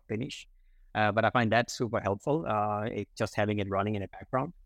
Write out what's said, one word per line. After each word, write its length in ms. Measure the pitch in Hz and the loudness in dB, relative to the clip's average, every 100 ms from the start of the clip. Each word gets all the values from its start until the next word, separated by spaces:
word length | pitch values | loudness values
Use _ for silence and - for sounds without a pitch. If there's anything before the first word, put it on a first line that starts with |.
| - | -2
finish. 400 | 107 - - - - - - - | -6 -6 -10 -16 -20 -20 -20 -6
Uh, 180 | 104 107 | 0 2
but 120 | 101 | 4
I 60 | 110 | 4
find 200 | 123 113 | 4 4
that 180 | 110 120 | 4 2
super 300 | - 120 110 | -2 -2 0
helpful, 440 | 98 98 - 151 160 | 0 -2 0 0 0
uh, 360 | 107 107 104 | 0 0 -2
it, 260 | 107 98 101 - | -2 -4 -6 -4
just 180 | 107 | -2
having 260 | - 104 104 | 0 0 0
it 80 | 98 | 0
running 240 | 98 104 | 0 0
in 80 | 107 | -2
the 60 | 95 | -4
background. 440 | 95 95 131 147 - | -10 -4 -2 -2 -8